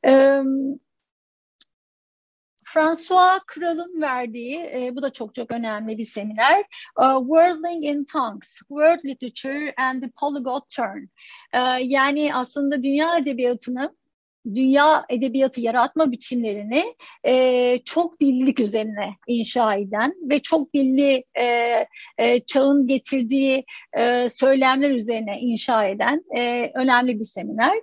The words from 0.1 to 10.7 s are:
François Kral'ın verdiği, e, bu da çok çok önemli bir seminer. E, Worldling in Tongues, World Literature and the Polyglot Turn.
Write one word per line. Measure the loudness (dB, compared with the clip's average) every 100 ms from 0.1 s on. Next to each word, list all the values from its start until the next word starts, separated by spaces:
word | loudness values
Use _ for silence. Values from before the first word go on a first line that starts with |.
| 6 6 4 0 -2 -4 -8 _ _ _ _ _ _ _ _ _ _ _ _ _ _ _ _ _ _ -4
François | 2 2 0 0 4 4 4 -4
Kral'ın | -6 -4 -4 -6 -4
verdiği, | -4 -4 -6 -10 -10 -10
e, | -8 -8 -8 -6
bu |
da | -8
çok | -8 -12 -10
çok | -8
önemli | -6 -6 -6 -8 -8
bir |
seminer. | -8 -8 -8 0 4 4 2 -14 -10 2
E, | 2 2
Worldling | 4 4 4 2 -6 -6 -4
in | -4 -4
Tongues, | -4 -4 -8 -18 -20
World | _ 2 2 2 -4
Literature | -10 -12 -10 -8 -6 -8 -4
and | -4 -4
the | -10 _
Polyglot | -4 -4 -6 -8
Turn. | _